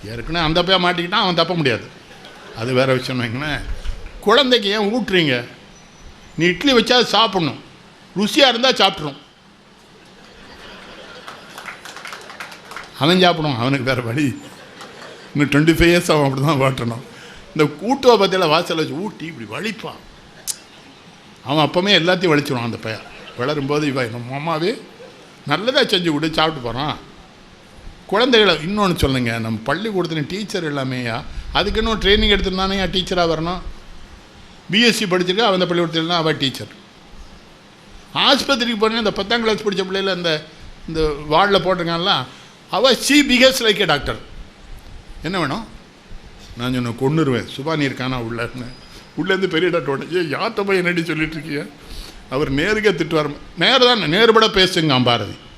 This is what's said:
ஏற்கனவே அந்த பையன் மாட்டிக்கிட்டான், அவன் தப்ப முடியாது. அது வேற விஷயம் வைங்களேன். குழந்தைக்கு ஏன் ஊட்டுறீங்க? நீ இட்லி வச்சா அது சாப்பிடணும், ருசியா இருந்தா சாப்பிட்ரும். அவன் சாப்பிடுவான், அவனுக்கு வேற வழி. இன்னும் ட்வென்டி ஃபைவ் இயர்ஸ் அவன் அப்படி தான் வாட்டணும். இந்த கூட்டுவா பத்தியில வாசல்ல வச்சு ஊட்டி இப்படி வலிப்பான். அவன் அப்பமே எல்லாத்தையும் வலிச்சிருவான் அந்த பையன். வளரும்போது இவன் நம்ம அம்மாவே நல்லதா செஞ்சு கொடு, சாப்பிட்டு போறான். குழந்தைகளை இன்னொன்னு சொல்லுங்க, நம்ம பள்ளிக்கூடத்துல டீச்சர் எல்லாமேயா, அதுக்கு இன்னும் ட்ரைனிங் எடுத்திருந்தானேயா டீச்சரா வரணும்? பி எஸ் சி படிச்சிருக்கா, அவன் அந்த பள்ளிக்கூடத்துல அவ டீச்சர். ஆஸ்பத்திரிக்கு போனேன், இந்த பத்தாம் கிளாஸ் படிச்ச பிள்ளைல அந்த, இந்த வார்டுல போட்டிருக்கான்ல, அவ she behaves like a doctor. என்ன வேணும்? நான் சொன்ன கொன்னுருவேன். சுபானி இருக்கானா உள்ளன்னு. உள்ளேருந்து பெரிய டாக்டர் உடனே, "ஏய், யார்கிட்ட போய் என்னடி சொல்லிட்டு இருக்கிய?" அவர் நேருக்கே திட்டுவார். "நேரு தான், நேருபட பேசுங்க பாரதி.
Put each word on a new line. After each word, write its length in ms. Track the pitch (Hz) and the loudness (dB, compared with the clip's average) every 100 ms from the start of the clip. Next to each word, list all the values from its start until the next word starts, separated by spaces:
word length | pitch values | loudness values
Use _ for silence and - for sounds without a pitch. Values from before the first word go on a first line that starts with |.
ஏற்கனவே 400 | 104 117 131 170 | -10 -10 -6 -2
அந்த 200 | 156 165 | 0 2
பையன் 200 | 175 190 | 2 2
மாட்டிக்கிட்டான், 380 | 175 175 175 214 | 2 0 -2 0
அவன் 120 | 196 | 0
தப்ப 200 | 170 165 | 2 0
முடியாது. 300 | 175 139 107 - - - - - - - - | 0 -2 -4 -6 -20 -20 -20 -20 -20 -16 -8
அது 140 | 117 | -2
வேற 220 | 127 131 | 0 2
விஷயம் 300 | 127 127 127 | 0 -2 -4
வைங்களேன். 360 | 117 123 151 135 - - - - - - | -4 -4 -4 -6 -6 -6 -6 -6 -12 -4
குழந்தைக்கு 480 | 208 247 254 247 202 | 2 4 4 2 2
ஏன் 260 | 214 202 | 0 0
ஊட்டுறீங்க? 500 | 240 196 185 156 123 120 - - - - - - - - | -2 0 2 2 0 -4 -16 -20 -20 -20 -20 -20 -20 -14
நீ 120 | - 170 | 0 0
இட்லி 260 | 180 285 | 2 2
வச்சா 180 | 247 226 | 2 4
அது 120 | 247 | 2
சாப்பிடணும், 560 | 220 208 226 196 151 110 - - - - - 175 | 4 2 2 0 -2 -4 -16 -20 -20 -20 -10 -4
ருசியா 320 | 202 294 269 | 0 4 4
இருந்தா 220 | 233 262 | 4 2
சாப்பிட்ரும். 460 | 202 196 - 151 139 - _ - - - - - - - - - - - - - - - - - - - - - - - - - - - - - - - - - - - - | 4 2 0 -10 -10 -20 _ -20 -20 -20 -20 -20 -20 -20 -20 -20 -20 -20 -20 -20 -20 -20 -20 -20 -18 -18 -18 -18 -16 -16 -16 -16 -16 -16 -16 -16 -16 -18 -18 -16 -16 -16 0
அவன் 200 | 143 185 | 4 6
சாப்பிடுவான், 380 | 180 165 151 117 | 6 4 0 0
அவனுக்கு 280 | 127 139 | 0 0
வேற 160 | 123 123 | 0 -2
வழி. 420 | 117 127 143 - - - - - - - - - - | -2 0 -2 -2 -14 -20 -20 -20 -20 -18 -18 -18 -6
இன்னும் 160 | 143 139 | -2 2
ட்வென்டி 200 | 139 160 | 4 4
ஃபைவ் 300 | 160 170 175 | 6 4 4
இயர்ஸ் 120 | 175 | 4
அவன் 200 | 156 139 | 2 2
அப்படி 140 | 135 139 | 2 2
தான் 140 | 135 | 2
வாட்டணும். 420 | 135 127 117 113 - - - - - | 2 0 -4 -6 -12 -18 -20 -20 -8
இந்த 180 | 151 147 | 0 0
கூட்டுவா 480 | - 202 277 269 220 | 0 -2 4 6 6
பத்தியில 240 | 196 185 | 4 2
வாசல்ல 320 | 170 156 175 160 | 4 2 2 -2
வச்சு 160 | 143 | -2
ஊட்டி 320 | 135 202 - | -4 -8 -10
இப்படி 360 | 160 143 104 120 | -14 -12 -12 -8
வலிப்பான். 360 | 208 202 156 - - - - - - - - - - - - - - - | -8 -8 -14 -14 -20 -20 -20 -16 -12 -12 -14 -20 -20 -20 -20 -20 -20 -16
அவன் 240 | 120 151 143 | -2 2 2
அப்பமே 200 | 180 196 | 2 2
எல்லாத்தையும் 440 | 190 165 185 175 147 | 2 4 2 2 2
வலிச்சிருவான் 260 | 143 127 | 2 -4
அந்த 140 | 117 107 | -4 -6
பையன். 240 | 110 107 - - - - | -8 -10 -14 -20 -16 -6
வளரும்போது 440 | 127 147 135 147 | -4 -2 -2 0
இவன் 280 | 151 131 120 | 0 -2 -4
நம்ம 260 | 120 120 139 | -6 -10 -8
அம்மாவே 440 | 160 156 175 262 - - - - - - - | -4 -2 -2 -4 -12 -20 -20 -20 -20 -16 -4
நல்லதா 340 | 151 226 285 | -2 0 2
செஞ்சு 300 | 240 190 170 | 2 0 0
கொடு, 220 | 147 160 | -2 -2
சாப்பிட்டு 280 | 160 160 151 | 0 0 -2
போறான். 460 | 120 113 147 113 - - - - - - - - - - - | -8 -4 -6 -6 -12 -20 -20 -20 -20 -20 -20 -20 -20 -20 -2
குழந்தைகளை 480 | 202 269 233 202 | 0 4 6 6
இன்னொன்னு 420 | 151 156 208 196 156 | 2 -2 0 0 2
சொல்லுங்க, 420 | 143 131 120 113 | 0 2 -2 -2
நம்ம 200 | 113 110 113 | -4 -4 -2
பள்ளிக்கூடத்துல 580 | 160 220 190 170 160 143 | -4 -2 -2 -2 -4 -4
டீச்சர் 460 | 185 196 196 160 | -6 -6 -6 -4
எல்லாமேயா, 480 | 143 131 127 120 113 - - - | -4 -4 -4 -4 -6 -6 -10 -2
அதுக்கு 300 | 147 190 208 | -2 0 0
இன்னும் 180 | 220 208 | 0 0
ட்ரைனிங் 360 | 180 208 214 196 | 4 4 4 2
எடுத்திருந்தானேயா 460 | 185 185 190 196 | 2 0 -2 0
டீச்சரா 460 | 185 190 - 180 170 | -2 -2 -2 0 2
வரணும்? 300 | 156 165 180 - - - - - - - - - - - | 0 -2 -6 -10 -14 -18 -18 -18 -20 -20 -20 -20 -20 -2
பி 100 | 190 | 4
எஸ் 160 | 240 - | 4 2
சி 80 | |
படிச்சிருக்கா, 340 | 202 180 180 190 | 0 2 2 4
அவன் 220 | 226 185 | 2 2
அந்த 140 | 175 | 2
பள்ளிக்கூடத்துல 340 | 175 170 165 160 | 0 0 -2 0
அவ 240 | 175 160 | 0 0
டீச்சர். 340 | 147 135 - 104 - - - - - - - - - - - - - - | 0 -2 -4 -14 -16 -20 -20 -20 -20 -20 -20 -20 -20 -20 -20 -20 -20 -8
ஆஸ்பத்திரிக்கு 600 | - 208 277 - 262 240 220 | 0 2 2 2 0 0 0
போனேன், 180 | 220 226 | 0 2
இந்த 140 | 214 | -2
பத்தாம் 300 | 180 202 233 | -2 -2 0
கிளாஸ் 200 | 220 214 | 0 0
படிச்ச 220 | 208 190 | -2 -2
பிள்ளைல 260 | 190 196 196 | -4 -2 -2
அந்த, 340 | 175 170 151 156 - - - - | -2 -2 -2 -6 -20 -20 -16 -8
இந்த 120 | 160 156 143 151 | -2 -2 -4 2
வார்டுல 320 | 156 202 202 | 4 4 4
போட்டிருக்கான்ல, 640 | 175 180 170 170 185 160 123 - - - - | 2 -2 -2 -2 0 -2 -4 -14 -20 -20 -4
அவ 220 | 180 254 | 2 4
she 300 | 240 - 294 254 | 2 4 4 4
behaves 300 | 247 262 262 | 6 6 4
like 320 | 226 202 180 | 0 2 2
a 80 | 143 | 0
doctor. 160 | 127 110 - - - - - - - - - - | -2 -8 -12 -18 -20 -20 -18 -18 -18 -20 -18 -12
என்ன 160 | 160 190 | -6 -2
வேணும்? 280 | 143 175 214 - - - - - - - - 117 | -2 -4 -8 -18 -20 -20 -18 -18 -16 -20 -18 -8
நான் 160 | 123 | -4
சொன்ன 160 | 127 120 | -2 -4
கொன்னுருவேன். 580 | 113 135 160 147 120 117 - | -2 0 2 2 0 -4 -8
சுபானி 320 | 143 156 143 | -4 -2 -2
இருக்கானா 340 | 123 127 127 113 | -2 -6 -4 -6
உள்ளன்னு. 340 | 117 117 127 123 127 - - - - | -6 -6 -8 -14 -16 -20 -20 -14 -6
உள்ளேருந்து 300 | 175 185 190 | -2 0 0
பெரிய 240 | 156 180 | 0 0
டாக்டர் 260 | 165 143 135 | 0 -2 -6
உடனே, 140 | 131 | -4
"ஏய், 220 | 175 160 | -4 -2
யார்கிட்ட 300 | 135 202 214 | -4 -4 -4
போய் 120 | 202 190 | 0 0
என்னடி 280 | 175 170 | 0 -2
சொல்லிட்டு 300 | 165 156 156 | -2 -4 -4
இருக்கிய?" 320 | 160 156 147 180 - - - - - - | -6 -8 -8 -8 -16 -16 -14 -14 -18 -6
அவர் 220 | 131 147 | -4 0
நேருக்கே 440 | 139 175 214 208 170 | 0 0 2 2 0
திட்டுவார். 340 | 160 165 147 143 - - | 0 0 -2 -6 -14 -2
"நேரு 260 | 185 262 | 2 4
தான், 160 | 247 240 | 4 4
நேருபட 440 | 156 180 226 220 220 | 2 4 6 6 4
பேசுங்க 560 | 190 185 180 160 127 | 4 2 2 2 4
பாரதி. 320 | 123 117 101 - - | 4 2 -2 -10 -18